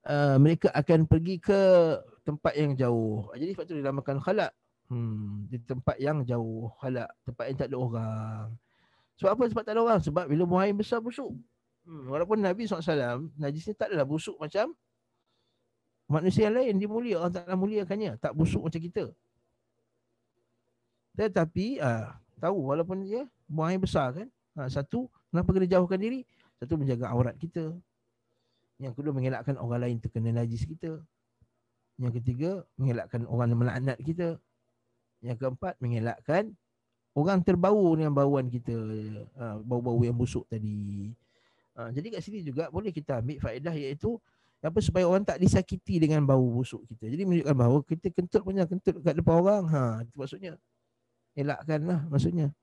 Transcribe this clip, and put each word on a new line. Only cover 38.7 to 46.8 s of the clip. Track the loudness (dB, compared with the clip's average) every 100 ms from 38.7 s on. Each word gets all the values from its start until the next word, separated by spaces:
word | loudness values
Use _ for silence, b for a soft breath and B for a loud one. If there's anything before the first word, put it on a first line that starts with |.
| -6 -4 -8 -8 -10 -14 -12
ah, | -10 -8
bau-bau | -2 -2 0 2
yang | 2 2
busuk | -2 -2 -6
tadi. | -6 -6 -6 -6 -8 -10 -12 _ _ _ _ _ -14
Ah, | -8
jadi | -8 -8 -10
kat | -10
sini | -10
juga | -8 -6 -4
boleh | -4 -6
kita | -8 -4 -4
ambil | -4 -4
faedah, | -6 -6 -6 -6
iaitu | -6 -4 -4 -4 _ _ _ _
apa, | -2 0
supaya | 2 4 4
orang | 4
tak | 2 4
disakiti | 6 6 2 -6 -2 2
dengan | 4 4 6
bau | 6 4
busuk | 0 -4 -8